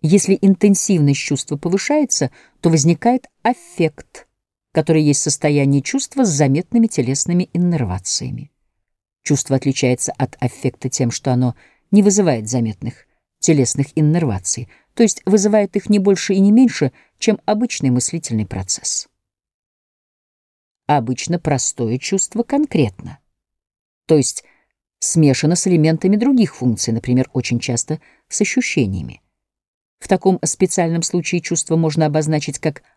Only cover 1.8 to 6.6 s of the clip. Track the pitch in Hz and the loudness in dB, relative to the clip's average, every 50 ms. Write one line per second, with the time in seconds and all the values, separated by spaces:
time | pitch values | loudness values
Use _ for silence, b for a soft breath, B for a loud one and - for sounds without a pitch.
1.8 | - - 285 302 294 - - - 147 127 b b b b b b - 170 160 156 | -2 0 0 0 0 0 0 -2 -2 -4 b b b b b b 0 2 2 4
2.8 | 135 165 170 - - 233 247 254 - - _ _ _ 226 254 - - - - - | 4 2 0 2 0 0 0 0 -4 -10 _ _ _ -4 -4 -4 -10 -20 -4 -2
3.8 | 180 233 - - - _ _ - - _ _ _ _ _ _ _ _ _ _ 160 | -2 -2 -2 -8 -20 _ _ -20 -20 _ _ _ _ _ _ _ _ _ _ -2
4.8 | 151 - 160 160 156 147 143 - - 147 143 - - 151 147 143 139 139 139 139 | 0 2 2 4 4 2 2 0 0 -4 -4 -2 0 0 2 2 2 2 2 0
5.8 | 135 - - 269 - - - 277 254 202 151 139 156 135 135 156 | 0 -2 -6 -6 -6 -4 -2 0 0 0 2 2 2 2 2 0